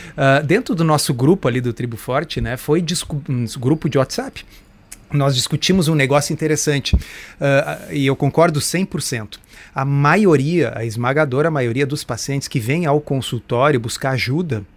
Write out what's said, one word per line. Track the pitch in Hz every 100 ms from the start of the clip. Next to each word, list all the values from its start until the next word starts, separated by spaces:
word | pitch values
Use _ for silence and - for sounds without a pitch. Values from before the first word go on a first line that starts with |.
| 170 -
Ah, | 139 139
dentro | 151 156 151
do | 185
nosso | 165 151 -
grupo | 127 131 196 131
ali | 123
do | 123
Tribo | 117 120 113
Forte, | - 131 160 -
né, | 113 123
foi | - 160
discu-, | 165 175 - 147 139
um | 127 117 -
grupo | 120 156 156
de | 135
WhatsApp. | 127 - 269 - - - - - - - -
Nós | 147 139 127
discutimos | - 147 - 190 151
um |
negócio | 156 135 143 143
interessante, | 147 156 151 - 143 - - - - - -
ah, | 143 139 147 156 -
e | 156 135
eu | 135
concordo | 143 143 170 151
cem | - 170
por | 190 165
cento. | - 120 104 - _ - -
A | -
maioria, | 135 139 143 180 202 147 139 175 123
a | 113
esmagadora | 117 110 120 139 151 135 160
maioria | 151 123 117 139
dos | 147
pacientes | - 117 - 139 -
que | 131
vêm | 110 156 165
ao | 147
consultório | 147 135 - 120 - 120 143 131
buscar | 113 - 143
ajuda | 131 113 147 175 113 98